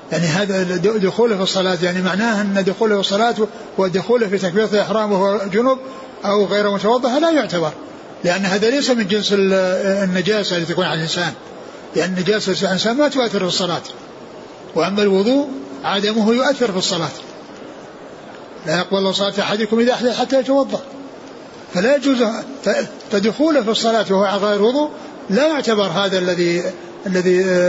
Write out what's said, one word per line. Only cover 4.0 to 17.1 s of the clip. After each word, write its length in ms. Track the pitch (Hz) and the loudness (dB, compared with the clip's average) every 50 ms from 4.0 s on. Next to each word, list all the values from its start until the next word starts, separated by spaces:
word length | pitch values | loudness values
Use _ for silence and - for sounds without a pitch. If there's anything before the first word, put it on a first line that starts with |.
| 170 - 233 247 226 190 | 0 2 2 2 2 2
في 100 | 196 190 | 0 0
تكبيرة 320 | 190 180 165 208 220 202 196 | -2 0 0 2 0 2 2
الإحرام 380 | 202 180 - 202 220 214 208 | 0 0 2 0 0 0 2
وهو 300 | 202 180 190 196 202 220 196 202 175 | 2 2 2 2 2 0 -2 0 0
جنب 240 | 214 240 262 262 254 - - - - - - - - - | 2 2 2 2 0 -2 -10 -14 -14 -16 -16 -16 -8 -2
أو 200 | 208 202 208 202 | 0 2 2 2
غير 260 | 180 196 208 208 208 | 2 2 2 2 2
متوضأ 480 | 202 196 180 208 240 254 254 254 240 294 | 0 0 2 2 2 4 2 2 2 2
لا 120 | 320 330 | 2 4
يعتبر، 400 | 330 294 226 180 175 175 160 151 147 - - - - - - - - - - | 2 2 0 0 -2 -2 -2 -2 -4 -6 -14 -16 -16 -18 -18 -18 -14 -4 -2
لأن 220 | 175 175 190 196 | 0 0 0 0
هذا 240 | 185 185 208 208 226 | 0 0 2 2 2
ليس 200 | 262 285 262 - | 2 2 2 2
من 180 | 254 233 220 170 | 2 0 2 0
جنس 260 | 202 214 202 - 208 | 0 0 0 2 2
ال-، 200 | 202 196 190 190 190 185 185 185 - 202 196 190 202 202 | 2 4 4 4 2 2 2 0 0 0 0 0 0 0
النجاسة 540 | 185 180 185 170 185 214 214 196 - 190 175 | 0 0 0 0 2 0 0 0 0 -2 -2
التي 160 | 165 156 170 | -2 -2 0
تكون 120 | 165 185 | 0 0
على 80 | 160 151 | 0 0
الإنسان، 400 | 160 160 160 - 180 175 160 120 - - - - - - - - - - - - | -2 -2 -4 -2 -2 -2 -4 -4 -8 -14 -18 -18 -16 -16 -16 -16 -18 -18 -4 -2
لأن 180 | 180 160 180 185 | -2 0 0 -2
النجاسة 380 | 180 180 175 214 208 - 190 | -2 0 0 0 0 0 -2
على 160 | 185 151 196 180 | -2 0 0 0
الإنسان 300 | 185 175 - 220 233 277 | 0 0 0 0 2 2
ما 100 | 294 285 | 2 2
تؤثر 320 | 285 277 247 220 - 202 | 2 0 0 0 0 -2
في 60 | 185 | -2
الصلاة، 360 | 175 165 - 190 175 170 165 - - - - - - - - - - - - - - - - - - - | 0 0 -2 -2 -2 -2 -4 -6 -10 -16 -18 -18 -18 -18 -18 -18 -18 -18 -18 -18 -18 -18 -18 -18 -6 -2
وأما 260 | 165 160 180 196 208 | 0 0 0 2 2
الوضوء 480 | 208 202 190 190 202 226 262 277 285 - - - - - - - - | 2 4 4 4 4 4 4 2 2 0 -4 -10 -10 -12 -12 -8 -4
عدمه 500 | 156 185 202 202 208 220 226 208 214 233 | -2 -2 0 0 0 2 2 2 4 4
يؤثر 380 | 247 262 285 269 - 247 214 | 4 4 2 2 2 0 0
في 60 | 180 185 | 0 0
الصلاة، 320 | 180 - 185 170 165 143 | -2 0 -2 -2 -2 -4